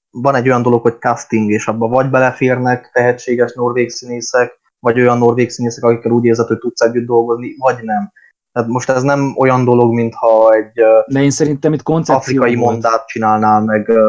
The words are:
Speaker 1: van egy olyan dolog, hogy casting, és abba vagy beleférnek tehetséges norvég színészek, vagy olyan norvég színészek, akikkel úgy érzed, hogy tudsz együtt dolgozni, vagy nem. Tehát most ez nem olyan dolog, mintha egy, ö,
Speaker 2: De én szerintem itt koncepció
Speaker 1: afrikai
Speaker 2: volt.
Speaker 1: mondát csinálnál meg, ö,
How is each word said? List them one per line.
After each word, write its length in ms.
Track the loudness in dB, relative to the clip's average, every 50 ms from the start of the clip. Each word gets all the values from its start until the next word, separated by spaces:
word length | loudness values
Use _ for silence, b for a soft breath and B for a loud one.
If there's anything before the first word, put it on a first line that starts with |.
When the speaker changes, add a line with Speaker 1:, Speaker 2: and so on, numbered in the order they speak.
| _ _
Speaker 1:
van 240 | -10 -4 -2 0 0
egy 140 | 0 2 2
olyan 140 | 2 2
dolog, 200 | 2 2 2 2
hogy 160 | 2 0 -2 -2
casting, 520 | -2 -2 -2 -4 -4 -4 -2 -2 0 0
és 160 | -2 -2 -2
abba 220 | -4 -4 -4 -2 -2
vagy 220 | 0 0 0 0
beleférnek 800 | 2 2 2 0 0 0 0 0 0 0 0 -2 -2 -4 -4 _
tehetséges 600 | -2 0 0 0 0 -2 -4 -4 -2 -2 -2 -2 -4
norvég 360 | -4 -4 -2 -2 -2 -4 -4
színészek, 720 | -6 -12 -12 -12 -10 -10 -8 -4 -2 -2 -2 -2 -6 _ _ _ _ _
vagy 220 | -4 -2 0 2
olyan 180 | 2 2 2 2
norvég 320 | 2 2 2 2 -2 -2
színészek, 340 | -4 -6 -6 -6 -4 -2 0
akikkel 280 | 0 0 0 0 0
úgy 120 | 0 2 2
érzed, 220 | 2 2 0 0
hogy 120 | -2 -4 -4
tudsz 220 | -6 -6 -4 -2
együtt 260 | -2 0 0 -2 -2
dolgozni, 480 | 0 0 0 0 0 -2 -6 -6 -12 -8 -4
vagy 240 | -2 -2 -2 -4
nem. 300 | -4 -6 -4 -4 -6 -8 _ b b b b b _ _
Tehát 160 | -6 -6 -4 -4
most 220 | -4 -4 -2 -2
ez 120 | -2 0
nem 320 | 0 0 0 0 -2 -2 -2 0
olyan 260 | 2 2 2 2 2
dolog, 280 | 2 4 4 4 2
mintha 600 | 2 0 -2 -4 -4 -2 0 2 4 4 6 4
egy, 280 | 4 2 0 -2 0 2
ö, 200 | 4 4 4 4 2
Speaker 2:
De 160 | 2 0 0
én 80 | 2 2
szerintem 420 | 0 0 -2 -2 -2 -2 -2 -2
itt 100 | -2 -2
koncepció 340 | -2 -2 -2 -2 0 0 -2
Speaker 1:
afrikai 380 | -2 -2 -2 -2 0 0 0 0
Speaker 2:
volt. 160 | 0 0 -2
Speaker 1:
mondát 340 | -2 -2 -2 -2 -2 -4 -6
csinálnál 540 | -10 -6 -4 -2 0 0 2 2 2 2 2
meg, 280 | 2 0 -2 -2 0 0
ö, 200 | 2 2 2